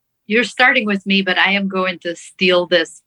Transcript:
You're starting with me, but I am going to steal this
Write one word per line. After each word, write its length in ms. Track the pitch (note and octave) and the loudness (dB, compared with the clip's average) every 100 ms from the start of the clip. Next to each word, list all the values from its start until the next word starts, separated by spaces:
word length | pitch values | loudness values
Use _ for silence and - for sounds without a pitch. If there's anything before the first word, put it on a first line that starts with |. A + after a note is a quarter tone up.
| _ _ - | _ _ -4
You're 180 | G#3+ | -2
starting 400 | A3 - B3+ B3+ | -2 2 2 2
with 220 | G#3 G3 G3 | 0 -4 -2
me, 160 | G3 | -2
but 160 | F#3+ F3+ | 0 0
I 140 | F3+ | 0
am 160 | G3+ G3 | 0 -2
going 320 | F#3+ F#3 F3 | -2 -4 -6
to 140 | F3 | -8
steal 520 | E3+ - - F#3 F3+ F3 | -10 -14 -2 2 2 2
this 360 | F3 D#3+ - | 0 0 -6